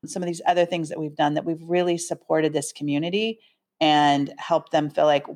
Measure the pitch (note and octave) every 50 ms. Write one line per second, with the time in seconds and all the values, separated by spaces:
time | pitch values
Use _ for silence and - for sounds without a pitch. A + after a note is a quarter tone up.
0 | - - - F#3+ F3+ F3 E3+ E3 - - F3+ F3 F3 F3 F3+ E3+ D#3+ D3+ - -
1 | D#3+ D3+ D3 - D#3 D3 D3 D#3 - E3 E3 D#3+ E3 E3 E3+ F3+ F3+ F3+ F3 E3+
2 | E3+ - E3+ - _ _ E3 D#3 D#3 D#3 D3 D#3 C#3 - - - - D3 C#3+ C#3+
3 | D#3 F3 F3 G#3 A3 A3+ A3+ A3+ _ _ _ _ _ _ _ _ D#3+ D#3 D3+ D3
4 | D3 D3 C#3+ C#3 C#3+ C#3 - - - - E3+ D#3+ D#3 - - D#3 D3+ D3 D3 -
5 | D3+ D3+ D3 C#3+ C#3+ - D3+